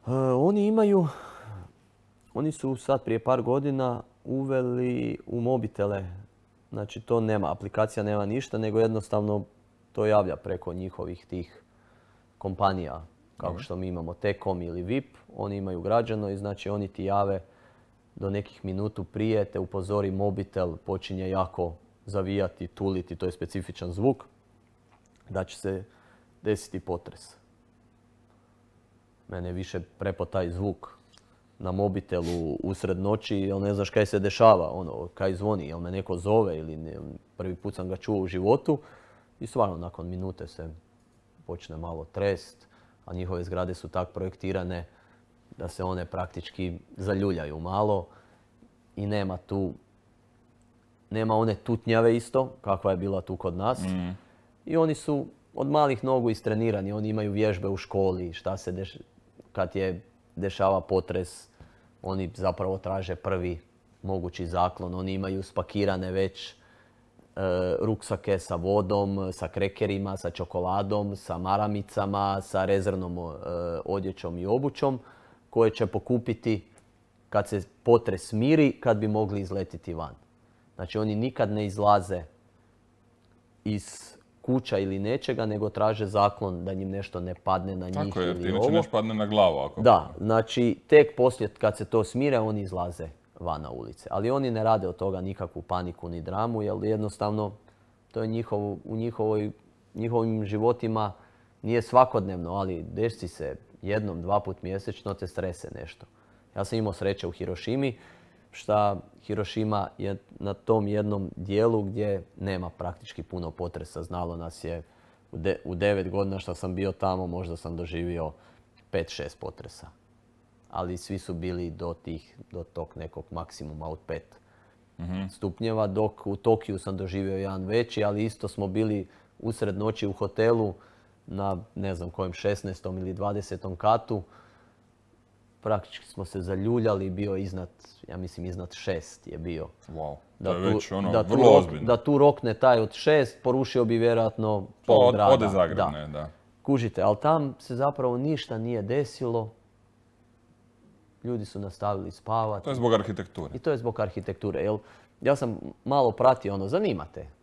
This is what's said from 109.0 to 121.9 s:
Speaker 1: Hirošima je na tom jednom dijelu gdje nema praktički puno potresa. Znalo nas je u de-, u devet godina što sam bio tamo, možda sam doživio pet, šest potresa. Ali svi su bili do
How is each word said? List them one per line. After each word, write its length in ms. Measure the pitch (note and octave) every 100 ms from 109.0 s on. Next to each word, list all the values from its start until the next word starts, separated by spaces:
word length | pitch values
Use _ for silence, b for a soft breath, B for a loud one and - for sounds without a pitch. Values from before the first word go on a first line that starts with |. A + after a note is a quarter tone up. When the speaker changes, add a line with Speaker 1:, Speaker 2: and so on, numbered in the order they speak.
| - -
Speaker 1:
Hirošima 640 | - G#2 G2+ - G#2+ G#2 F#2+ -
je 180 | G2 G2 - -
na 160 | G2+
tom 340 | G2 - A2 G2+
jednom 420 | G#2+ G#2 G2+ F2+ -
dijelu 460 | F#2+ G2+ A#2 A2+
gdje 420 | G2+ G#2 G#2 G2 - -
nema 340 | G2 F#2 F2
praktički 520 | - F2 E2+ - -
puno 280 | E2 F#2 E2+
potresa. 520 | - F2 E2+ E2 E2+
Znalo 340 | E2 F2 F2 E2+
nas 280 | E2 -
je 180 | D#2+ E2+ - b b b _
u 40 | -
de-, 200 | F2 -
u 100 | -
devet 360 | F2+ G2+ G2+ F#2
godina 280 | F#2+ G2 F#2+
što 160 | -
sam 200 | F2 F#2
bio 180 | F2+ G2
tamo, 340 | F#2+ F#2+ F#2 F2+
možda 300 | F2 F2+ E2
sam 200 | E2 E2
doživio 560 | E2+ E2 F2 E2+ D#2 - b b b _ _
pet, 180 | - E2+
šest 280 | - - -
potresa. 460 | - - - - F2 _ _ _ _ _ _ _ _
Ali 260 | - F2+ F2
svi 220 | - G2
su 160 | -
bili 360 | F2 F2+ F2+ F2
do 240 | D#2+ F2